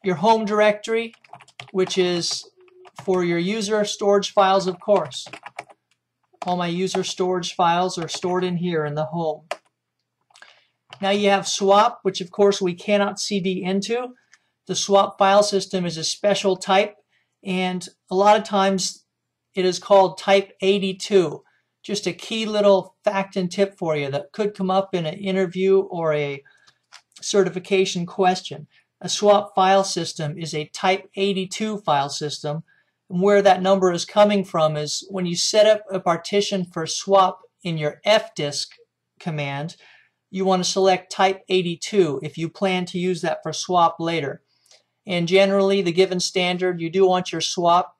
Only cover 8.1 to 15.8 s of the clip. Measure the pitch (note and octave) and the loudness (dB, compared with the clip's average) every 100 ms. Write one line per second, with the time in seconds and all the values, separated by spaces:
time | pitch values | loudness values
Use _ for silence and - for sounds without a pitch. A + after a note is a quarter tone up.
8.1 | - F3+ F3+ F3+ F3 F3+ E3 D3+ D3 D#3 | -6 -2 -2 -2 -2 -2 -2 -4 -4 -6
9.1 | E3+ D#3+ D#3 _ - _ _ _ _ _ | -4 -4 -6 _ -20 _ _ _ _ _
10.1 | _ _ _ - _ _ _ _ - G3 | _ _ _ -20 _ _ _ _ -6 -2
11.1 | G#3 G3+ G3 F#3+ - G3 G3+ A3+ - G3 | 2 2 2 0 -2 4 6 4 0 -6
12.1 | F#3 F3+ - G3+ G3 F#3 F3 - G#3 G3+ | -4 -10 2 2 4 -2 -4 -2 0 0
13.1 | G3+ - G3+ F3+ F#3 F3+ G3 G3 A#3 B3 | -4 -4 -4 -2 -4 -2 -4 -2 -6 -6
14.1 | - _ _ _ _ - F#3 - G3 G3+ | -14 _ _ _ _ -8 -6 2 4 2
15.1 | - G3 G3+ G#3 G3 F#3+ F#3 | 2 4 4 4 0 -2 -4